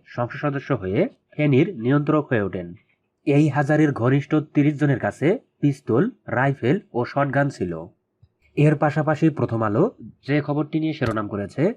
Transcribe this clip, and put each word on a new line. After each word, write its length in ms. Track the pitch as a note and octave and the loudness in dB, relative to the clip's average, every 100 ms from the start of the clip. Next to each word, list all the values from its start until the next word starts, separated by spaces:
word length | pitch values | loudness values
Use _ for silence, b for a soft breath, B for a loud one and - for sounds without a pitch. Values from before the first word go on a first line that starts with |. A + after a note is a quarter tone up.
| _ | _
সংসদ 320 | - A#2+ C#3 | -6 -6 -4
সদস্য 300 | D3 C#3 - | -4 -4 -4
হয়ে 280 | B2+ F#2+ G#2+ A3+ - _ | -4 -2 -2 -2 -4 _
ফেনীর 360 | - D3 B2+ A2 G2 | -2 2 4 2 0
নিয়ন্ত্রক 480 | A#2 C#3+ D3 D3+ - | 0 0 2 0 0
হয়ে 180 | A#2 G2 | -2 -2
ওঠেন। 220 | F2+ F2 F2+ _ _ _ _ - | -4 -10 -14 _ _ _ _ 0
এই 200 | C#3+ D#3 | 4 4
হাজারীর 420 | D3 C#3+ D3+ D3+ | 2 2 2 2
ঘনিষ্ঠ 400 | C3+ B2 C#3 C#3 D#3 D3+ | 2 2 0 0 -2 0
তিরিশ 220 | D3+ C#3+ C#3+ | 0 2 2
জনের 220 | D3 A#2+ | 0 0
কাছে 260 | G#2 - C#3 B3 - _ | -2 -2 0 0 -4 _
পিস্তল, 440 | D3 C#3 - A2+ A3 - - | -2 -2 0 2 0 -4 -6
রাইফেল 480 | A2+ C#3 C#3 A2+ F#3 - | 0 0 0 0 0 -2
ও 80 | A#2 | -6
শটগান 420 | A#2+ C#3+ C#3 C3 C#3+ | -4 -2 0 0 -2
ছিল। 240 | - F#2 D#2+ E2 _ _ _ _ _ _ - | -2 -6 -6 -12 _ _ _ _ _ _ 2
এর 180 | D3 D3 | 2 4
পাশাপাশি 500 | D#3 D#3 D3 D3+ D#3+ | 2 0 0 2 2
প্রথম 300 | D3+ - A2+ | 2 -2 0
আলো 220 | A2 G#2+ G#3 - A2+ - | 0 2 0 -2 -18 -12
যে 120 | - D3 | -4 -2
খবরটি 340 | D3 D3 D3 D#3+ | -2 -4 -4 -4
নিয়ে 160 | D#3 D3 | -4 -4
শিরোনাম 280 | A#2 A2 G#2 | -4 -4 -4
করেছে, 340 | G2+ G2+ - E3+ | -6 -6 -2 -2